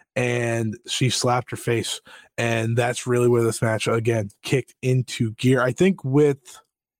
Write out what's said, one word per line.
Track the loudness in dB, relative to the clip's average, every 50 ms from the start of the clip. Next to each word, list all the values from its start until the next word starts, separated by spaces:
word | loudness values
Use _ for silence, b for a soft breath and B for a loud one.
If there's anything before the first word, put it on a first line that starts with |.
| b b _
and | -4 -2 -2 -2 -2 -2 -2 -2 -2 -2 -4 -6 -8 _
she | -8 -4 -2 0 0
slapped | 0 0 0 0 0 0 -2 -6
her | -10
face, | -8 -4 -2 -2 -2 -2 -4 -8 -10 B B B B B B _
and | -4 -2 -2 0 0 -2 0 0
that's | 0 0 0 -2 -4 -2
really | 0 2 2 4
where | 4 4 4 2
this | 0 0 0
match, | -2 0 0 0 0
again, | 0 -2 0 0 0 0 0 -2 -6 -10 _ -4
kicked | -2 -2 -2 -2 _ _ _
into | -2 0 0 0 -2 -4 -4 -4 -4 -4 -4
gear. | 0 2 2 4 4
I | 2 0 2
think | 2 2 2 2 0 -4
with, | 0 2 4 4 4 2 -2 _ -18 -20 -20 _ _ _ _ _ _ _